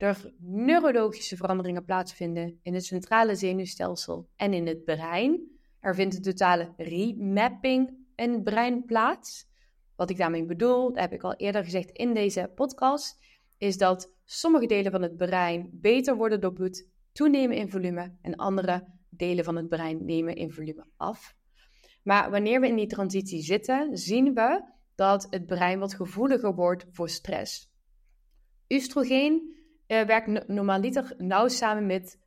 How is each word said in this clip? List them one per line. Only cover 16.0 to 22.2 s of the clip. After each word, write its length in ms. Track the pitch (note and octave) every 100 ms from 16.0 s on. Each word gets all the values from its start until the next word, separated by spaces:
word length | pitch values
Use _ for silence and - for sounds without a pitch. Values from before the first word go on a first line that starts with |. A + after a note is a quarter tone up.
| C4 A#3
worden 260 | A3+ G#3
doorbloed, 460 | F#3 F#3 F#3 F#3 - _ _
toenemen 460 | - D4+ C#4 B3+ A3
in 120 | G3+
volume 460 | F#3+ F3+ F3 F3+ F3+
en 140 | E3+ -
andere 520 | G3 G3 F#3 F3+ F#3 - _
delen 340 | - F3 F3+
van 120 | E3 E3+
het 140 | E3
brein 360 | E3 E3 D#3+ -
nemen 300 | E3 E3 -
in 160 | D#3+
volume 340 | D#3 D#3 D#3 - -
af. 380 | F#3 A3 - _ _ _ _ _ _ _
Maar 280 | G3 G3+